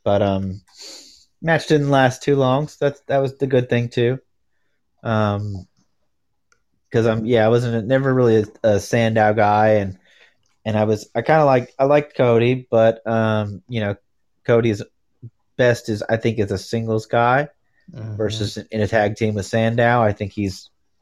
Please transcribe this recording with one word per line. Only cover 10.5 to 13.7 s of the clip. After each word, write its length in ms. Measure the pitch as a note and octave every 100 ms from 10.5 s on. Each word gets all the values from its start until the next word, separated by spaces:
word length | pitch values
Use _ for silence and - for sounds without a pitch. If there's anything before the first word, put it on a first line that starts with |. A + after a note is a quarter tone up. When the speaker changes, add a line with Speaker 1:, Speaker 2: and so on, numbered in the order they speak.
| _
Speaker 1:
and 140 | - G#2+
I 80 | G#2+
was, 240 | G#2+ -
I 80 | -
kinda 220 | A2+ D#3
like, 300 | D3 C3 B2 -
I 60 |
liked 320 | C3+ D3 D3 -
Cody, 500 | B2+ A#2 A#2+ B2+ B2+
but, 340 | A2+ A2+ A2+ -
um, 560 | A2+ A2 G#2+ G#2 G2+
you 140 | -